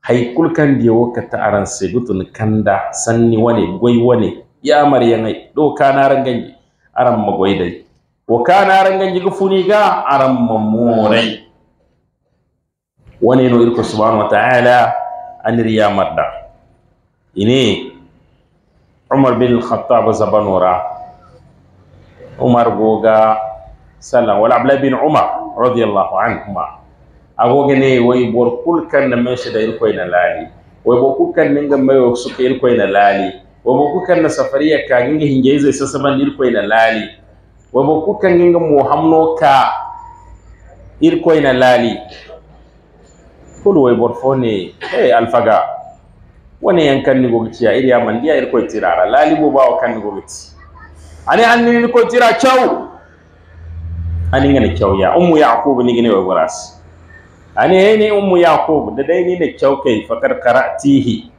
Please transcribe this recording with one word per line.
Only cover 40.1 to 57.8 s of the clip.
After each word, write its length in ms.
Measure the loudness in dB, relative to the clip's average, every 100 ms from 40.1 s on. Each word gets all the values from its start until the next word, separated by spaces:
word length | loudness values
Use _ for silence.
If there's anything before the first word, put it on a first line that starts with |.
| -20 -20 -20 -20 -20 -20 -20 -20 0
ir 200 | 0 2
koy 180 | 2 2
na 120 | 2
lali. 400 | 2 4 4 0 -4 -12 -20 -20 -20 -20 -20 _ _ _ _ _ _ -20 -20 -20 -4
Kul 140 | 0 4
way 160 | 4
bor 240 | 2 0 -2
fo 160 | -2
ne, 400 | 0 -2 -4 -8 -14
hey, 320 | -8 0 2
alfaga. 480 | 2 2 0 2 0 0 -8 -14 -20 _ -20 -20 -20 -20 -6
Wane 240 | 0 2 2
yan 160 | 0 0
kan 120 | 0
ni 80 | 0
gogi 280 | -2 -4 -2
ciya, 160 | 0
iri 160 | 0 2
ya 80 | 2
man 200 | 0 -2
diya 160 | 0 -2
ir 120 | 0
koy 160 | -2 -2
tirara. 360 | -4 -2 0 2
Lali 260 | 2 2 2
bo 120 | 0
ba 120 | 2 2
o 80 | 2
kan 120 | -4 -4
ni 40 |
gogi 200 | -8 -10 -14
ci. 240 | -20 -20 -20 -20 -20 -20 -20 -20 -12 -2
Ani 160 | 2 4
an 200 | 4 2
ni 80 | 2
ir 120 | 2
koy 160 | 2 2
tira 280 | 2 2 2
kyau. 520 | 2 2 0 -4 -10 -20 -20 _ _ _ -20 -20 -18 -14 -12 -10 -8 -6 -2
Ani 160 | 0 2
ngane 200 | 2 0 0
kyau 160 | 0 2
ya. 200 | 2 2
Ummu 200 | 2 4
Yaqub 440 | 4 2 0 0 0
ni 80 |
gine 160 | 2 2
way 120 | 0
boras. 560 | 0 -2 -2 -6 -16 -20 -20 -20 -20 -20 -20 -20 -10 -2
Ani 200 | 2
hey 200 | 4